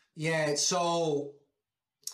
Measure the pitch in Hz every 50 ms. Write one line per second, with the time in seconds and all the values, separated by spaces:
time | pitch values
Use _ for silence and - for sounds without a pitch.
0 | _ _ - 165 151 160 165 160 156 147 147 143 - - - 180 170 170 170 170
1 | 165 156 147 143 143 - - - _ _ _ _ _ _ _ _ _ _ _ _
2 | - -